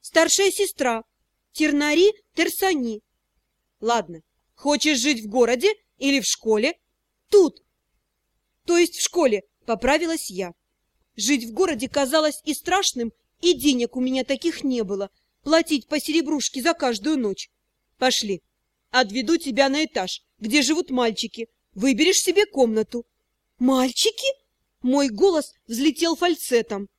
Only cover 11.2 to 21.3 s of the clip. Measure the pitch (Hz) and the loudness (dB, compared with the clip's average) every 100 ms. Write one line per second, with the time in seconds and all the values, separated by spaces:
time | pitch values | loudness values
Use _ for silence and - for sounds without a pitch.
11.2 | 214 285 226 220 370 262 254 285 269 311 | -2 -2 -2 -2 -2 0 -4 -2 0 2
12.2 | 311 294 - 294 - 370 381 247 233 _ | 0 -4 -6 -6 -2 0 0 -4 -8 _
13.2 | _ _ 349 294 277 247 233 254 254 262 | _ _ 0 2 2 0 -2 -2 -2 -2
14.2 | 247 269 339 - 269 247 202 202 196 _ | -2 -2 -4 -4 -4 -2 -4 -6 -8 _
15.2 | _ _ 277 320 320 294 - 294 - 311 | _ _ 0 0 2 -4 -2 -6 0 -2
16.2 | 294 302 - 262 262 330 269 226 233 311 | 0 -4 -4 -4 -2 0 -2 -2 -2 -2
17.2 | 220 190 - _ _ _ _ _ 254 240 | -2 -6 -12 _ _ _ _ _ 0 0
18.2 | 214 185 _ _ _ _ _ 254 233 214 | -4 -8 _ _ _ _ _ 0 0 -2
19.2 | 226 330 269 240 277 277 320 220 185 - | 0 -2 0 0 2 2 -2 -4 -6 -8
20.2 | _ _ 214 277 254 311 - 254 233 - | _ _ -2 0 2 0 -2 -2 -2 -2
21.2 | 226 | -10